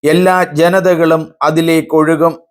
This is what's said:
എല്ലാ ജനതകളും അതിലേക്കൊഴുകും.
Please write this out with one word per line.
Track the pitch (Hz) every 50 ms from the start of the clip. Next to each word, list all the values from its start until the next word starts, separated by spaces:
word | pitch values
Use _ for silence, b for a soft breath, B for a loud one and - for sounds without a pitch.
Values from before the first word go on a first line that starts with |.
| -
എല്ലാ | 151 165 175 185 185 185 185 180
ജനതകളും | - 147 151 165 175 180 190 175 185 175 160 170 160 160 160 156 156 _ _
അതിലേക്കൊഴുകും. | 135 151 160 170 165 165 165 160 156 160 156 156 156 151 165 151 165 165 160 - _ _